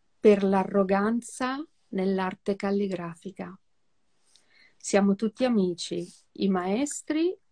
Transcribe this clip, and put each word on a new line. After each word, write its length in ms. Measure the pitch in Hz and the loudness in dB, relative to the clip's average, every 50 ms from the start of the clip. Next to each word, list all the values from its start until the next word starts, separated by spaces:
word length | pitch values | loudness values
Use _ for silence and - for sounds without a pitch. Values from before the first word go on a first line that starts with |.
| _ _ _ _ | _ _ _ _
per 240 | - 220 202 196 202 | 6 6 6 6 4
l'arroganza 1200 | 190 196 190 185 - 196 202 196 190 196 196 202 220 233 240 - - - - 254 254 269 277 320 - _ _ _ - | 2 2 2 0 2 2 2 2 4 2 2 2 2 0 -2 -4 -6 -8 -6 -6 -4 -4 -6 -8 -12 _ _ _ -8
nell'arte 680 | - 190 185 196 190 190 185 185 196 - - - 196 196 | -4 -2 0 0 0 0 -2 -4 -6 -6 -4 -4 -4 -2
calligrafica. 1000 | - 196 202 202 202 190 190 175 170 170 165 - - - - - - 90 190 - _ _ _ _ _ _ _ _ _ _ _ _ _ _ _ _ _ _ _ _ _ _ _ | -2 -2 -2 0 -2 -2 -4 -6 -8 -10 -12 -12 -16 -16 -12 -12 -14 -14 -14 -20 _ _ _ _ _ _ _ _ _ _ _ _ _ _ _ _ _ _ _ _ _ _ _
Siamo 400 | _ - - - 196 196 196 196 | _ -10 0 2 2 4 4 2
tutti 300 | 196 226 214 - - 254 | 2 -2 -6 -2 -2 -2
amici, 600 | 247 240 208 185 180 170 170 - - 170 175 175 175 - - _ _ _ | 0 2 2 2 0 -2 -6 -8 -8 -8 -8 -8 -10 -14 -20 _ _ _
i 160 | - 196 196 | -2 0 0
maestri 840 | 190 185 180 185 202 240 285 294 - - - - 302 311 330 359 381 - _ _ | 0 0 0 -2 -2 -2 -2 -4 -6 -10 -8 -6 -2 -2 -2 -2 -4 -6 _ _